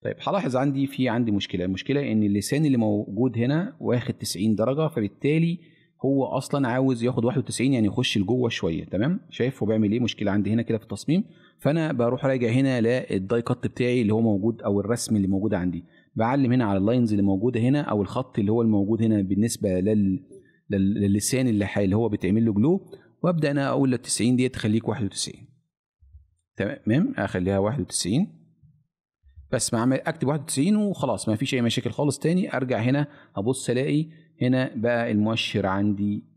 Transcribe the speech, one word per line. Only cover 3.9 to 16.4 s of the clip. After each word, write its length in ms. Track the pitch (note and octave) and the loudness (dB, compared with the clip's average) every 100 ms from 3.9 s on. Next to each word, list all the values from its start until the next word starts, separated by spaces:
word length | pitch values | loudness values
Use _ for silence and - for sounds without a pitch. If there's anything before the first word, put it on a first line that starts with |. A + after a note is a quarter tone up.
| A#2+ A#2 | -2 -2
تسعين 420 | A2 A2 - G#2+ G#2 | -8 -8 -2 0 2
درجة، 320 | A2+ C#3 D#3 | 0 0 -2
فبالتالي 720 | C#3+ G#2 - C3+ D#3+ E3 E3+ - _ _ _ C3+ | -2 -4 -2 0 2 0 -2 -10 _ _ _ 0
هو 200 | C#3 C3 | 0 0
أصلًا 420 | - C3+ C#3+ C3 | -4 -4 -2 0
عاوز 360 | B2+ C3 B2 | 2 0 2
ياخد 220 | A#2 B2 A#2 | 0 0 0
واحد 120 | C3 | 0
وتسعين، 360 | A#2 - B2+ | -4 -2 0
يعني 140 | C3+ G#2+ | 2 2
يخش 300 | G#2+ B2+ A2+ | 0 0 0
لجوه 320 | F#2+ B2 A#2+ | 0 0 0
شوية، 340 | A2+ F#2 E2 D#2+ | 0 -2 -2 -4
تمام؟ 340 | F2+ B2+ F#3 - | -2 0 -2 -6
شايف 340 | - B2 C3+ | -4 -4 -2
هو 40 | G#2 | -2
بيعمل 240 | A2 G#2 | 2 2
إيه؟ 80 | A2+ | 2
مشكلة 320 | A#2 - G#2 | -2 -2 -2
عندي 220 | G2 G2 | 0 0
هنا 80 | A2 | 0
كده 160 | A2+ A2+ | 0 -4
في 60 | |
التصميم، 400 | - G2+ - E3+ A3+ - - _ | -4 -10 -2 0 -2 -10 -20 _
فأنا 320 | C#3 D#3 D#3 | -2 0 -2
بروح 320 | C3+ A#2+ B2+ C3+ | 0 0 0 0
راجع 240 | C3+ A#2 | 0 0
هنا 320 | A#2+ C3+ B2+ | 2 2 2
للداي 600 | A2 B2+ - G2+ F#2+ A#2+ | 2 0 -2 -4 0 -2
كات 260 | A#2+ B2 G#2+ | -2 -4 -4
بتاعي 340 | - B2 B2 | -2 0 2
اللي 120 | A2 | 2
هو 80 | G#2+ | 2
موجود 400 | A2+ G2+ G#2+ A2 | 2 2 0 -2
أو 180 | - G2+ | -2 0
الرسم 360 | G2+ A#2+ - G#2+ | 0 -4 0 0
اللي 120 | F#2+ | 2
موجود 260 | F#2+ G#2 | 0 0
عندي، 300 | G2 F2+ E2+ - _ _ - | 0 -2 -4 -10 _ _ -2
بعلم 360 | A2 C#3 | 0 2